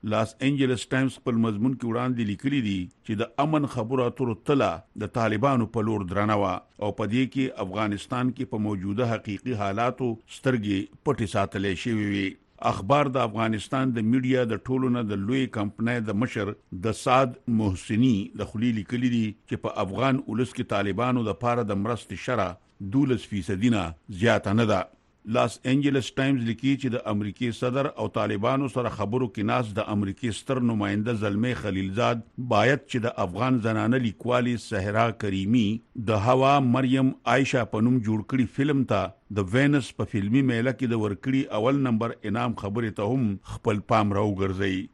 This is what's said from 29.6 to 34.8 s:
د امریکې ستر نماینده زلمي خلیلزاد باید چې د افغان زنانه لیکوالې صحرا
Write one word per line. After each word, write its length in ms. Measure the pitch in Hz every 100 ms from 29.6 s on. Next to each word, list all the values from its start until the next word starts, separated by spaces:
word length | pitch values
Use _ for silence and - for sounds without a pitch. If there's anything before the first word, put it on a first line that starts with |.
| 113 101
د 80 | 104
امریکې 460 | 104 104 98 120 101
ستر 220 | - 131 120
نماینده 440 | 110 101 107 107 117
زلمي 320 | 104 101 123 117
خلیلزاد 640 | 104 95 95 98 117 120 - - 127
باید 280 | 107 117 139 -
چې 180 | 127
د 100 | 113 -
افغان 360 | 98 87 127 127 107
زنانه 340 | 110 107 131 120
لیکوالې 580 | 92 113 123 123 117
صحرا 400 | - 107